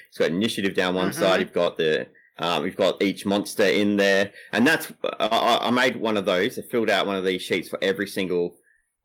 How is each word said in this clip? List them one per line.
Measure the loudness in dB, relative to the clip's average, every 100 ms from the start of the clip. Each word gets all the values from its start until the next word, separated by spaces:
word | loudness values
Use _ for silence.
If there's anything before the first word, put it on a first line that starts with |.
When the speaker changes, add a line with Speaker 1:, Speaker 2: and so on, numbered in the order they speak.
| -14
Speaker 1:
It's | -2
got | 0
initiative | 0 -2 -2 -4 0
down | 0 0
one | -2
Speaker 2:
Mm-hmm. | 0
Speaker 1:
side. | 0 2
You've | 0
got | -2 -2 0
the, | 0 0 -4 _ _ -8
um, | -4 -2 -4
you've | 0
got | 0 2
each | -2 -2 -2
monster | -2 -2 0
in | 2 2 2 2
there, | 4 4 2 -4 -6
and | 2 2
that's, | 2 -2 -8 -8 -4
I, | 0
I, | 2 2 2 2
I |
made | 2 2 0
one | -2 0
of | 2
those. | 2 0 -4
I |
filled | -4 -2 0
out | 0 0
one | 0
of |
these | 0 -2
sheets | -2 -4 -4
for | -4
every | -2 -2 -4
single | -4 -2 0 -2 -6 _ _ _ _